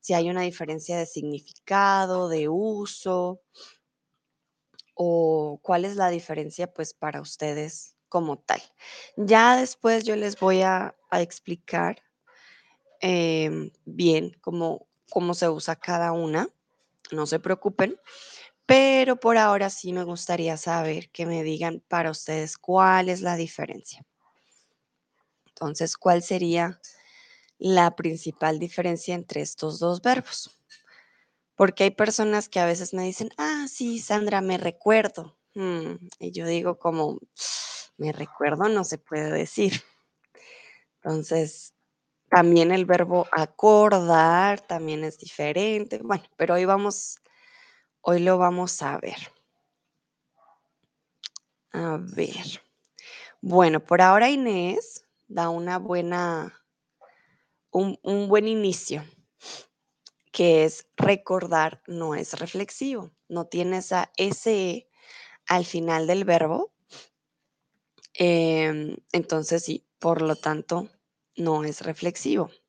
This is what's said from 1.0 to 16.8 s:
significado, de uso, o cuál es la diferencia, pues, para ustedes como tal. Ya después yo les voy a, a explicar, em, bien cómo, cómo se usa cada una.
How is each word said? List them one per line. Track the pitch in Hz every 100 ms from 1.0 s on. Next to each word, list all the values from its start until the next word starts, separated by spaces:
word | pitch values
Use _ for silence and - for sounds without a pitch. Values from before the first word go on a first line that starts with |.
| 165
significado, | - 147 143 - - - 196 196 196 185 185 180
de | 160 151
uso, | 170 220 208 202 - 190 180 180 180 _ _ - _ _ _ _ _ _ _ _ _ _ _ - -
o | 175 170 160 160 151 147
cuál | - 180 190
es | 202
la | 185
diferencia, | 175 - 156 151 156 175
pues, | - 156
para | - 156 147
ustedes | 151 - 151 147 151 - - _ _
como | 175 165 139
tal. | - - - _ - - - -
Ya | 202 220 233 254
después | 254 - 226 226 220
yo | 214
les | 208 202
voy | 190 185
a, | 190 185 - - _
a | 180
explicar, | 170 - - 170 - 170 170 165 _ _ _ _ - - _ _ _ _
em, | 190 180 165 160 156 160 156 _ -
bien | - 170 156 175 _
cómo, | - 170 165 160 - _ _
cómo | - 175
se | 175 170
usa | 156 - 165
cada | - 175 170
una. | 170 160 156 277 _ _ _